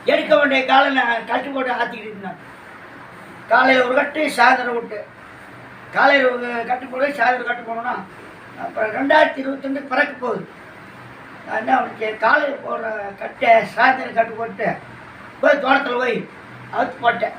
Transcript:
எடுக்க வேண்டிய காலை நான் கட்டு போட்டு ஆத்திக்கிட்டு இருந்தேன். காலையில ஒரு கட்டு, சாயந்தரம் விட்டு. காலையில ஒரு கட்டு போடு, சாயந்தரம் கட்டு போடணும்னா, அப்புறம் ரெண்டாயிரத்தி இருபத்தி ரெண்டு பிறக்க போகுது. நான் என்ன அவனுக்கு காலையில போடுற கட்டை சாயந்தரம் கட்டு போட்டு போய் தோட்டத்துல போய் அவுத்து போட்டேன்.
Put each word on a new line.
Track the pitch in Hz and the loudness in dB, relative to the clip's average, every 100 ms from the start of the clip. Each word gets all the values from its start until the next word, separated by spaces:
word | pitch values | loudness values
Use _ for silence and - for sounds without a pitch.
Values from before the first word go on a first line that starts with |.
எடுக்க | - 277 302 302 | 2 2 4 4
வேண்டிய | 285 262 | 4 2
காலை | 254 269 285 | 4 4 4
நான் | 262 247 233 - | 2 0 -2 -2
கட்டு | 226 285 | -4 -4
போட்டு | 269 254 | -6 -4
ஆத்திக்கிட்டு | 233 - 226 | -2 -4 -6
இருந்தேன். | 214 190 190 - - - - - - - - - - - - | -12 -12 -12 -14 -18 -20 -20 -20 -20 -20 -20 -20 -20 -20 2
காலையில | 233 262 262 247 | 4 6 4 4
ஒரு | |
கட்டு, | 262 285 311 285 - | 2 0 -2 -2 4
சாயந்தரம் | 247 254 247 | 4 4 0
விட்டு. | 233 196 214 - - - - - - - - - | -4 -6 -12 -14 -18 -20 -20 -20 -20 -20 -20 -6
காலையில | 185 277 277 254 | 2 6 6 4
ஒரு | 247 240 240 233 | 0 -6 -6 -4
கட்டு | 247 254 | -4 -4
போடு, | 254 285 | -2 -2
சாயந்தரம் | 277 233 247 | 2 2 2
கட்டு | 240 247 226 | -2 -6 -6
போடணும்னா, | 226 233 - - - - - - - | -6 -6 -6 -10 -18 -20 -20 -20 -12
அப்புறம் | - - 220 | -10 -4 -4
ரெண்டாயிரத்தி | 254 277 311 302 269 | -2 2 4 4 0
இருபத்தி | 269 269 269 | -6 -6 -6
ரெண்டு | 277 | -6
பிறக்க | - 262 285 262 | -4 -2 -2 -4
போகுது. | 247 190 160 - - - - - - - - - - | -6 -6 -8 -18 -20 -20 -20 -20 -20 -20 -20 -18 -8
நான் | 214 | -6
என்ன | 240 254 | 0 0
அவனுக்கு | 226 - 220 220 | 0 -6 -8 0
காலையில | 220 294 285 - | 2 4 2 -6
போடுற | - - 226 220 202 - | -6 -6 -6 -8 -10 -12
கட்டை | 202 - 240 | -14 -2 4
சாயந்தரம் | 226 190 214 254 254 247 | 4 4 2 2 2 -2
கட்டு | 233 226 | -2 -2
போட்டு | 220 233 196 262 - - - - - - - | -4 -10 -4 -6 -6 -14 -20 -20 -20 -20 -2
போய் | - 277 | 2 2
தோட்டத்துல | 254 269 240 247 | 2 0 0 -2
போய் | 247 196 - - - - - | -2 -4 -8 -16 -20 -20 -8
அவுத்து | - - - | -4 -4 0
போட்டேன். | 233 - - | 0 0 -4